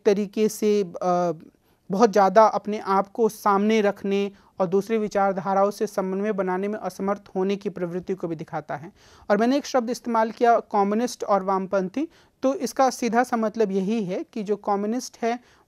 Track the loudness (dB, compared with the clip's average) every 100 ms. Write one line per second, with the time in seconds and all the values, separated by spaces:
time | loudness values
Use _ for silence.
0 | 2 2 0 0 0 0 0 2 0 -2
1 | 0 0 0 -4 -10 _ _ _ -6 2
2 | 4 6 6 8 6 4 -4 -6 0 0
3 | 0 0 0 0 2 2 4 2 2 0
4 | -2 -2 -2 -8 _ -4 0 0 0 -2
5 | -2 0 0 0 -2 2 2 0 -6 -4
6 | -4 -2 -4 -2 -2 -2 -4 -6 -8 -6
7 | -4 -4 -6 -4 -2 -2 -6 -6 -8 -8
8 | -8 -6 -6 -8 -8 -10 -8 -12 -12 _
9 | _ -16 -2 0 2 0 0 -2 -2 -6
10 | -2 0 0 2 4 4 2 0 2 0
11 | -2 -4 0 0 2 -2 0 -2 -2 -4
12 | -6 _ _ _ -2 -2 -4 0 0 2
13 | -2 0 0 0 -2 0 0 0 -2 -2
14 | -2 -6 -8 -10 -6 -4 -2 -2 -2 -4
15 | -8 -6 -4 -4 _ _